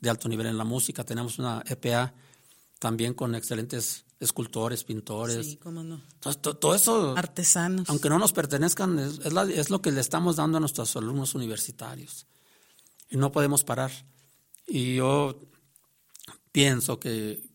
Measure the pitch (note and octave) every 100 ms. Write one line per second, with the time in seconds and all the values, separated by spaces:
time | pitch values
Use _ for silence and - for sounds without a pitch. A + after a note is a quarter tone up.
0 | A#2+ A2+ - A2 A2+ A2 A2+ B2 - A#2
1 | A#2+ A#2 A#2+ - B2+ A2+ - B2+ B2 A#2+
2 | B2+ - - _ _ _ _ _ A#2 A2+
3 | A#2 B2 B2+ A#2 - A2+ A#2+ B2 A2+ -
4 | - _ A#2+ - A2+ A2+ A2+ A#2 - A2
5 | - G#2+ A#2 A#2 C3 D3 E3+ E3 E3 D#3+
6 | - _ C#3 C#3 - D3 D3+ F#3+ A3+ A3+
7 | D#3+ C3 F3 - F3+ F3+ E3+ F#3 F3 D3
8 | D3 D#3+ G#3+ - D3 C#3+ D#3+ - F#3+ E3
9 | C#3 D3+ D#3 E3+ G3 F3 D3 F#3+ F3+ C#3
10 | B2 E3 F3 D#3 D#3 D#3+ D3+ - A2+ -
11 | A2 C#3 C3 C#3 A#2 G#2+ - - A#2 B2+
12 | - - - _ _ _ _ _ _ _
13 | - C3+ C#3 D3 C#3+ C#3+ - A#2+ C3 -
14 | - _ _ _ _ - - F#3+ B2 B2+
15 | C3 C#3+ C#3+ C3 - _ _ _ _ _
16 | _ - - - _ - C#3 B2+ - A#2+
17 | - A2+ G#2+ G#2+ -